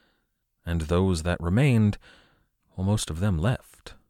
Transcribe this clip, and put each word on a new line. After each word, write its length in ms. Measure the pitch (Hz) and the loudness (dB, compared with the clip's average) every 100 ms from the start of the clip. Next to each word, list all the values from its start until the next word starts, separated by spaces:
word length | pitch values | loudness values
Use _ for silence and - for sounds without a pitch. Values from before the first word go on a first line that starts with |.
| _ _ _ _ _ _ | _ _ _ _ _ _
And 180 | - 85 | -6 -4
those 420 | 78 85 95 87 | -2 0 2 0
that 180 | 85 87 | -2 -4
remained, 560 | 87 104 147 117 107 - - - _ _ _ _ _ - | 0 2 4 4 2 0 -10 -20 _ _ _ _ _ -6
well, 100 | 95 | -2
most 240 | 107 - | -2 -2
of 100 | 80 | -4
them 200 | 104 85 | -2 0
left. 560 | 98 - - _ - - | 0 -2 -8 _ -20 -20